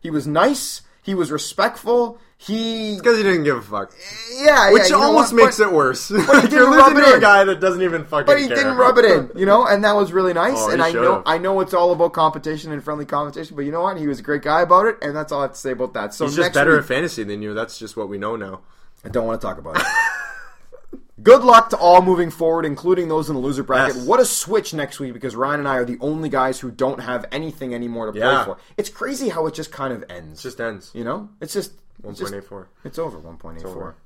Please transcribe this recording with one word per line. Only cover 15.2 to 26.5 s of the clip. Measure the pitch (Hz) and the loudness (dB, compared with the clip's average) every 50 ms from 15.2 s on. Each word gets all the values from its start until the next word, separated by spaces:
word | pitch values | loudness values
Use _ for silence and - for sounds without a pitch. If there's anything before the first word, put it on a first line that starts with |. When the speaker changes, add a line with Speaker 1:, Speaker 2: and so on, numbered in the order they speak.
| 151 147 | -8 -8
Speaker 1:
all | 151 143 | -6 -6
I | 139 | -6
have | 135 139 | -6 -8
to | - | -8
say | - 135 | -8 -8
about | 127 117 127 123 - | -6 -6 -6 -8 -6
that. | 113 104 104 - | -8 -10 -10 -8
So | - 160 | -6 -6
Speaker 2:
He's | 143 143 | -4 -2
just | 165 165 | -2 -2
Speaker 1:
next | - - | 0 2
Speaker 2:
better | 143 143 151 160 | 2 2 4 2
Speaker 1:
week | 151 | 2
Speaker 2:
at | 139 | 2
fantasy | - 127 135 165 170 - - 110 | -2 -4 -4 -4 -6 -6 -8 -10
than | 101 104 104 107 | -10 -8 -10 -10
you. | 107 104 | -8 -8
That's | 107 113 113 - - | -8 -8 -8 -12 -18
just | 110 104 - | -18 -14 -12
what | - 104 95 | -10 -10 -10
we | 101 98 | -10 -10
know | 101 104 113 | -8 -8 -8
now. | 113 101 95 92 92 - - - _ - - - _ _ | -8 -10 -12 -14 -18 -20 -20 -20 _ -20 -20 -20 _ _
Speaker 1:
I | - | -8
don't | 107 127 113 | -6 -4 -4
wanna | 113 113 110 | -4 -6 -6
talk | - 101 90 - | -6 -8 -10 -10
about | 73 82 80 87 | -14 -6 -6 -4
it. | - | -4
<laughs> | - - - 906 - - - - - - - - - - - - - - - - - - - - _ - - 107 | -2 -2 -2 -4 -4 -6 -10 -14 -16 -16 -18 -18 -20 -20 -20 -20 -20 -20 -20 -20 -18 -20 -20 -20 _ -20 -2 8
Good | - 247 277 247 | 8 8 8 8
luck | 247 240 214 - - | 8 8 8 6 6
to | - | -4
all | - 170 175 175 180 180 | 2 6 8 8 8 6
moving | 185 185 170 175 165 | 4 2 0 0 -4
forward, | 151 - 165 160 165 165 160 | -4 -2 -2 0 0 0 -2
including | 156 143 - - 175 185 180 175 160 | -4 -6 -4 0 0 0 0 0 -2
those | 160 156 156 - | -2 -4 -2 -4
in | 156 | -6
the | 135 | -4
loser | 127 139 143 131 139 | -4 -4 -4 -4 -4
bracket. | - 135 127 135 131 131 | -2 0 0 0 0 -2
Speaker 2:
Yes. | 127 123 | -4 -2
Speaker 1:
What | 131 220 254 | 0 4 4
a | 254 | 4
switch | - - - - 160 208 214 - - - | 2 2 -6 -6 -2 -2 -2 -2 -2 -8
next | 156 143 131 - - | -8 -8 -8 -8 -12
week, | 143 131 120 | -12 -12 -12
because | 117 117 131 107 | -10 -10 -10 -4
Ryan | 113 131 139 147 147 | -4 -4 -2 -2 -4
and | 143 139 | -4 -4
I | 135 | -2
are | 127 123 | -2 -4
the | 120 120 - | -4 -6 -8
only | - 143 156 156 160 151 | -6 -6 -6 -6 -6 -4
guys | 123 139 127 135 | -2 -2 -2 -2